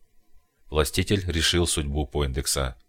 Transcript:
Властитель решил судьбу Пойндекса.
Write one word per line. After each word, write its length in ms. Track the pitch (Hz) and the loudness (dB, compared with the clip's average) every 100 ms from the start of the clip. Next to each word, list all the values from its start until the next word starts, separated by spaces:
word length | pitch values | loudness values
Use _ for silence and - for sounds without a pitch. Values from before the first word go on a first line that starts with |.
| - - _ - _ _ - | -20 -20 _ -20 _ _ -4
Властитель 540 | 76 76 - 95 101 90 | 0 0 0 0 0 0
решил 400 | 82 80 85 85 | 0 2 2 2
судьбу 400 | - 73 71 71 | 0 -2 -2 -2
Пойндекса. 680 | 73 69 65 67 - 65 - | -2 -2 -2 -2 -2 -2 -6